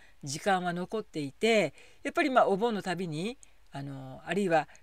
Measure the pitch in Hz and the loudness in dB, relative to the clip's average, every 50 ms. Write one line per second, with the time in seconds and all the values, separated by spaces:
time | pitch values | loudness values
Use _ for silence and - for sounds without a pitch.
0 | - - - - - 139 139 156 - 208 190 180 180 175 170 175 185 - - 220 | -20 -20 -20 -14 -10 -8 -8 -2 0 2 2 2 2 -2 -2 -4 -4 -4 -6 -6
1 | 208 - - 160 143 135 - - - 220 226 214 175 139 - - - - - - | -6 -6 -8 -6 -6 -6 -4 0 2 4 4 4 4 2 -2 -10 -20 -20 -20 -10
2 | - 285 - 339 349 285 254 233 - 165 196 185 233 240 214 208 - 185 170 170 | -10 -4 -2 0 0 4 6 6 6 6 4 2 0 0 0 -2 -4 -4 -4 -4
3 | 190 165 151 156 180 226 262 - - - - - - - - 143 139 143 139 135 | -4 -6 -4 -4 -6 -6 -8 -10 -18 -20 -20 -20 -20 -14 -12 -10 -10 -10 -10 -12
4 | 135 131 131 - - 165 170 202 208 175 165 156 143 - - - | -12 -14 -16 -14 -14 -8 -4 -2 0 2 2 2 2 0 -10 -20